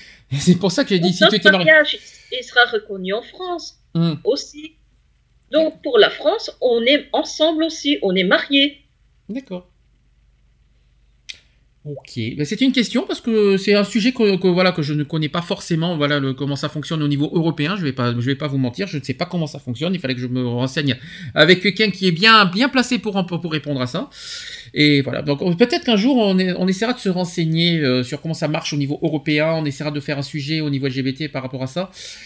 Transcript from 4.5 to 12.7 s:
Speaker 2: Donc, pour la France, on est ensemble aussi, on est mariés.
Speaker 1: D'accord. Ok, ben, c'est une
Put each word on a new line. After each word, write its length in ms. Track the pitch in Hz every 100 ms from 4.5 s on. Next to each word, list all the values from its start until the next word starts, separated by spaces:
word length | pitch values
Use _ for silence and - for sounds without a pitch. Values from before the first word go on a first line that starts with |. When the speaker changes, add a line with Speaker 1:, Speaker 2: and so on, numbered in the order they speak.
| 294 311 _ _ _ _ _ _ _ -
Speaker 2:
Donc, 320 | 302 311 -
pour 160 | 294 -
la 100 | -
France, 400 | - 277 427 - -
on 220 | 254 233
est 240 | 240 285 -
ensemble 500 | 254 311 - 311 311
aussi, 360 | 320 - 277 294
on 140 | 196 185
est 80 |
mariés. 560 | 185 320 - 277 285 - _ _ _ _ -
Speaker 1:
D'accord. 400 | 247 269 180 - _ _ _ _ _ _ _ _ _ _ _ _ _ _ _ - - _ _ _ _ 147
Ok, 340 | 143 - 120 113 147
ben, 100 | 147
c'est 140 | 208
une 140 | 262